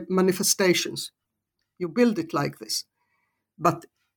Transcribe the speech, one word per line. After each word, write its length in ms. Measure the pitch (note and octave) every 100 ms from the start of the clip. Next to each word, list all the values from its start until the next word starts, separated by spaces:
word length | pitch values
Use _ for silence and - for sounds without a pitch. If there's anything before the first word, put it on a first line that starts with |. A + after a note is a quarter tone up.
| E3+
manifestations. 1040 | F#3 F#3 F#3 G3 - F#3+ E3+ - - - _ _ _ _ _ _ _
You 100 | F3+
build 300 | D#3 A#3+ F#3
it 140 | D#3+
like 260 | D#3 C#3+ C#3
this. 260 | - - - _ _ _ _ _ _ _
But 260 | E3 E3 - _ _